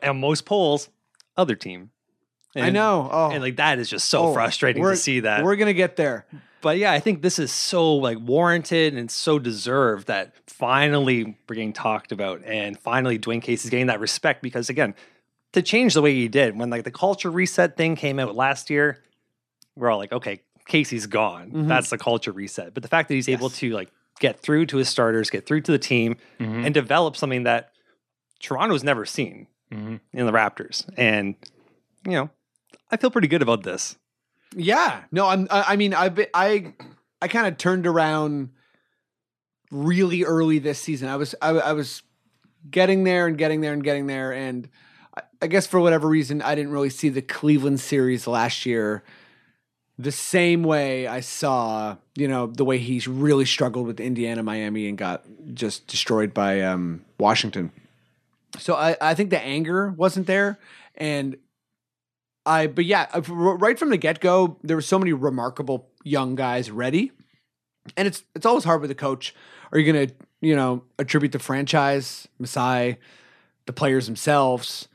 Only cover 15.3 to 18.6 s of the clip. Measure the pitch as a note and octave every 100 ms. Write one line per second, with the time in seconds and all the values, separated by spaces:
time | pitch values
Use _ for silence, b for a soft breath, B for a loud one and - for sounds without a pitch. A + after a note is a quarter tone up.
15.3 | _ _ F#3+ - A3 B3 D#3+ D3 C3+ A#2
16.3 | C3+ B2 G#2 A#2+ A#2+ A2+ - F#3 F#3+ F3+
17.3 | E3+ F#3 - F3 - E3 D#3 D3 C3+ B2
18.3 | A2 C3+ C3+